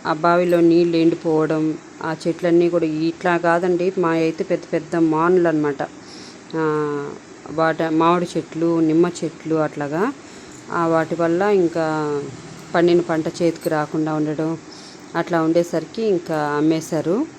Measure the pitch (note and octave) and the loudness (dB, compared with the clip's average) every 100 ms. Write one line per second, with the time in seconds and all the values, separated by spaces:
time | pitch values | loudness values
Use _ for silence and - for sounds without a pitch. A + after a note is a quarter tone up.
0 | - D#3+ F3 F3 F3+ F3 E3+ E3 E3+ E3 | -6 0 2 4 4 4 6 6 4 4
1 | E3 E3+ E3+ D#3 D#3 D#3 D#3 D3+ - - | 2 2 0 0 2 0 -2 -4 -10 -10
2 | E3 D#3 F3 D#3+ F3+ E3+ F3 E3+ E3 D#3 | -8 -4 -4 -2 2 4 4 2 0 0
3 | E3 E3 F3+ E3+ E3+ E3+ F3+ F3 F3+ F#3 | -2 0 0 2 2 2 2 0 0 0
4 | E3+ E3 D#3+ D#3+ F#3+ E3+ - E3 D#3 E3+ | 0 2 0 -2 -2 -4 -2 -6 -4 0
5 | E3 D#3 E3+ F#3 E3+ D#3 D3 C3+ D#3 - | 2 2 4 4 4 2 0 -2 -6 -10
6 | - - - - - D#3+ D#3 D3+ D3+ D3 | -20 -20 -20 -20 -10 -4 -2 0 -2 -4
7 | C#3+ - - - - D3+ D#3+ D#3+ E3 D#3 | -8 -12 -18 -20 -10 -2 0 0 0 2
8 | E3 F3 F3 E3+ C#3 D#3+ E3 E3 D#3+ D#3 | 4 2 0 -4 -6 -4 0 2 2 4
9 | F3 E3+ D#3+ - D#3+ D#3+ D3+ D3 D3 D#3 | 2 0 -8 -8 -4 -2 -2 -4 -6 -2
10 | A#3 C#4 - - - - - - E3 D#3+ | -2 -4 -14 -20 -20 -20 -8 -2 2 2
11 | D#3+ E3+ E3 E3+ G3+ G3+ E3+ E3+ D#3+ D#3 | 0 0 0 2 2 2 2 0 -2 -2
12 | D3+ D3 C#3+ - - - - F3+ F3 F3 | -2 -4 -6 -12 -16 -18 -4 0 4 4
13 | E3+ D#3+ D#3+ E3 E3+ D#3+ E3+ D#3 D3 D#3 | 2 -2 -2 -2 -2 -2 -2 -2 -2 -2
14 | D#3 D#3 D3+ D3+ D#3 E3 - - - - | -2 -2 -2 -2 -4 -6 -10 -20 -20 -20
15 | - E3 E3+ E3+ D#3+ E3+ E3+ E3 D#3 - | -10 -6 -2 0 2 2 0 -2 -6 -4
16 | A3 F3 E3+ D#3 D3 D3 D#3 D#3+ D#3 E3 | 0 0 -2 -4 -2 0 2 0 -2 -4
17 | D3+ G3+ D#4+ | 0 -2 -2